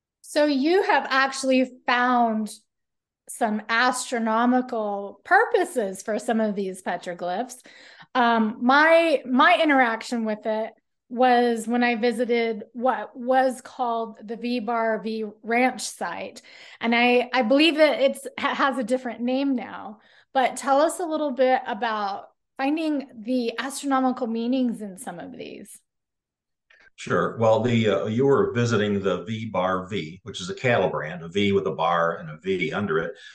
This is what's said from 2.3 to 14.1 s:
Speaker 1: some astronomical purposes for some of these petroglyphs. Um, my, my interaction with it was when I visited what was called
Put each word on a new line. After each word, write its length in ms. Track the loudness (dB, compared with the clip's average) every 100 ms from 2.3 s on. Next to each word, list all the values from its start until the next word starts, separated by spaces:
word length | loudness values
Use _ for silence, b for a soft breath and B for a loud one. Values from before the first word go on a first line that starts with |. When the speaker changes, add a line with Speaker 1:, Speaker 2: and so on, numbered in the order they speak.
| 0 -6 -10 _ _ _ _ _ _ -18
Speaker 1:
some 320 | -4 -2 -2 -2
astronomical 1500 | 2 2 0 -4 -4 0 2 4 2 0 -4 -4 -6 -8 -14
purposes 800 | 2 4 4 2 0 -2 -4 -6
for 160 | -6 -4
some 200 | -2 0
of 160 | 0 -2
these 260 | -6 -8
petroglyphs. 760 | -8 -8 -8 -8 -4 -4 -6 -12 B B B B B 2
Um, 420 | 4 4 0 0
my, 600 | 4 6 6 6 4 0 0
my 340 | 4 4 4
interaction 640 | 4 4 4 0 -6 -4 -2
with 200 | -4 -4
it 280 | -4 -4 -10 _ _ _
was 580 | 2 4 6 4 0 -2
when 160 | 0
I 120 | 0 2
visited 680 | 0 0 0 0 0 -4 -10
what 420 | -4 -2 -2 -6 -8
was 460 | 0 2 2 -2
called 560 | -10 -6 -2 -2 -6